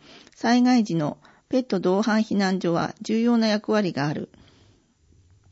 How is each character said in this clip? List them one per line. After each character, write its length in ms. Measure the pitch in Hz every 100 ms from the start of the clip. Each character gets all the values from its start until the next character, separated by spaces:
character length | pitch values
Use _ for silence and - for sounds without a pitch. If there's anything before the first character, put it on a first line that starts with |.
| - - - -
災 260 | 226 247
害 220 | 247 254
時 120 | 214 165
の 220 | 147 - - _ -
ペ 120 | 254
ッ 40 |
ト 160 | 254 190
同 220 | 180 190
伴 180 | 220 214
避 160 | 214 196
難 240 | 190 190
所 140 | 180
は 200 | 170 165 -
重 200 | - 220
要 160 | 233 233
な 100 | 220
役 240 | 208 -
割 220 | 214 190
が 140 | - 147
あ 60 |
る。 140 | - - - - _ _ _ _ _ _ _ _ _ _